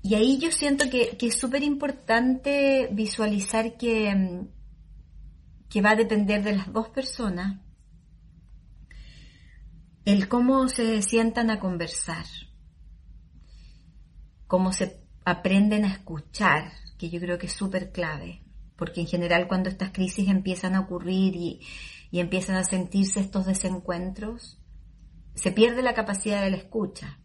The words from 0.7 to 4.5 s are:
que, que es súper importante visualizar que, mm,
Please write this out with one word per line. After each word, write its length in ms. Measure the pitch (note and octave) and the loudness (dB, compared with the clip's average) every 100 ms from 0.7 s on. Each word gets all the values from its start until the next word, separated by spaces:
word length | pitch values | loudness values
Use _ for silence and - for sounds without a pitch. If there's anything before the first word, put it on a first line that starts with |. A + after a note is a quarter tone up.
| C#4 C4 | 2 2
que, 260 | B3+ A#3 - | 2 0 0
que 100 | A#3+ | -2
es 100 | - | 0
súper 240 | B3+ C#4 | -2 0
importante 1300 | D4 C#4+ D4 C4+ - A3+ B3 B3+ C#4+ C#4+ C#4 C4+ B3 | 0 0 -2 -6 0 2 4 0 0 2 4 4 2
visualizar 840 | G3+ G#3+ G#3 G#3+ G#3 F#3+ A3 A3+ - | -2 -2 0 0 0 0 -2 -2 -2
que, 360 | A#3 A3+ G#3+ | 0 2 2
mm, 340 | G3 F#3 F3+ - | 2 0 -2 -10